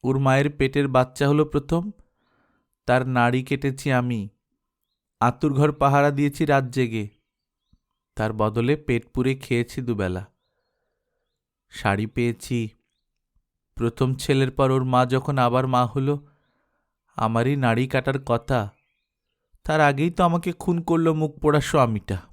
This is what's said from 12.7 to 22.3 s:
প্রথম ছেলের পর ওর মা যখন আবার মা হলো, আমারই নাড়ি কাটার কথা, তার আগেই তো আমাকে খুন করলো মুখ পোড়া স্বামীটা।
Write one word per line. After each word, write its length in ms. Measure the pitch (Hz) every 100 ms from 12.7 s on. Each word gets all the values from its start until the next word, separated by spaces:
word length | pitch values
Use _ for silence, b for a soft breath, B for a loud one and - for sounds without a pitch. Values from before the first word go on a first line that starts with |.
| _ _ _ _ _ _ _ _ _ _
প্রথম 400 | - 117 - 131
ছেলের 360 | 131 - 135 131
পর 200 | - 135
ওর 140 | 131
মা 220 | 131 127 127
যখন 320 | 131 131 139
আবার 280 | 120 127 131
মা 200 | 123 123
হলো, 400 | 139 135 147 - _ _ _ _ _ _ _ _ -
আমারই 400 | 110 113 120 143
নাড়ি 320 | 123 113 131
কাটার 360 | 131 135 131
কথা, 500 | - 117 - 127 101 _ _ _ _ _ _ _ _ _
তার 160 | - 156
আগেই 300 | 147 139 165
তো 140 | 170
আমাকে 280 | 175 170 180
খুন 280 | 170 - 170
করলো 340 | 170 165 165
মুখ 240 | 156 156 -
পোড়া 220 | 151 147
স্বামীটা। 600 | 139 156 120 107 - 92 -